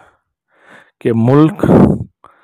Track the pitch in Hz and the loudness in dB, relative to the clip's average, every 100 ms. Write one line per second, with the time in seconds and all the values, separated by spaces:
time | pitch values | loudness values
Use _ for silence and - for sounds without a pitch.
0 | _ _ _ _ _ _ _ - _ _ | _ _ _ _ _ _ _ -20 _ _
1 | - 113 117 143 156 - - - - - | -6 -2 0 2 0 0 0 2 2 -2
2 | - _ _ _ | -10 _ _ _